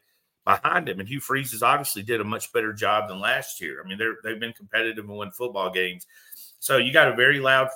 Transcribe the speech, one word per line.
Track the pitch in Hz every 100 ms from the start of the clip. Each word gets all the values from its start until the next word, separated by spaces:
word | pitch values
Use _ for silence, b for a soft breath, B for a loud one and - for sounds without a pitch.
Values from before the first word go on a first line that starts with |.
| _ _ _ _ 95
behind | 101 156 175 143
him. | 92
And | 101
Hugh | 139
Freeze | - 135 131
has | 110
obviously | 120 143 139 104
did | 101 113
a |
much | 104 110 -
better | 120 110
job | 104 101 107 104
than | 95
last | 107 135 135 -
year. | 80 67
I | 92
mean, | 98
they're, | 113 104
they've | 110 110
been | 117
competitive | - 101 110 113 110 104
and | 104
won | 101
football | - 123 98 92
games. | 92 90 90 - B B B B B
So | - 131
you | 123
got | 156 139
a | 117
very | 131 143
loud | 131 131 131